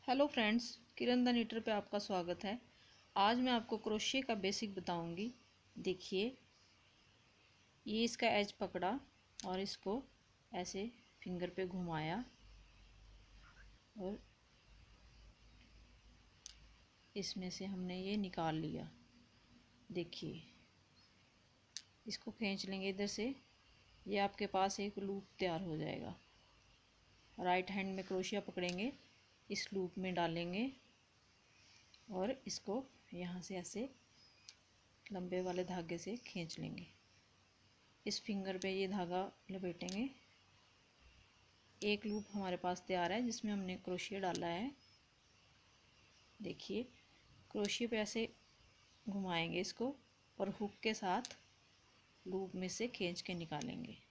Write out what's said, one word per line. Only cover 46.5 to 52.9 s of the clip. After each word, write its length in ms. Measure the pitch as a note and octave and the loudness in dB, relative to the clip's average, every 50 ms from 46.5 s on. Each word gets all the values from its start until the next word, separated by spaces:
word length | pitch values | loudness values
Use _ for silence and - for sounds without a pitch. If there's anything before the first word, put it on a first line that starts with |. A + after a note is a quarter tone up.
| E3 - - - F#3+ G#3+ B3+ - - - - - - - - - - - - - | -8 -8 -6 -4 -4 -4 -4 -6 -12 -20 -20 -20 -20 -20 -20 -20 -20 -20 -20 -6
क्रोशिया 380 | - G#3+ G3+ G3+ - - A#3 A3+ | -2 0 0 0 2 0 0 0
पे 80 | A#3 | 0
ऐसे 300 | G#3+ G#3+ G#3 - A3+ A3+ - - - - - - - - - - - - - - - - A3 | 0 0 0 0 -2 -2 -2 -4 -16 -20 -20 -20 -20 -20 -20 -20 -20 -20 -20 -20 -10 -6 -4
घुमाएंगे 520 | F#3+ G3+ F#3+ F#3 F3 E3 E3 E3+ E3+ F3 | -2 -2 0 2 2 2 2 2 0 -2
इसको 340 | G3 F#3+ - - A#3 C4 C#4+ - - - - _ _ _ _ | -2 -2 -2 -2 -2 -2 -2 -6 -14 -20 -20 _ _ _ _
और 120 | - G3+ G3 | -2 -2 -2
hook 240 | - - G#3+ G3+ - - - | 0 -2 -4 -4 -4 0 0
के 100 | A3 G#3+ | 0 0
साथ 440 | - G#3+ F#3 F3+ A3+ B3+ - - - - - - _ - - - _ - - - - _ _ _ - - | 2 2 4 4 4 2 -2 -10 -12 -20 -20 -20 _ -20 -20 -20 _ -20 -20 -20 -20 _ _ _ -14 -6
loop 280 | F#3 F#3 F#3+ F#3+ F#3 - | -2 -2 -2 -2 -2 -4
में 120 | F#3 F#3 | -4 -2
से 200 | F3+ - - A3 | -2 -2 -2 -4
खींच 340 | A#3+ | -4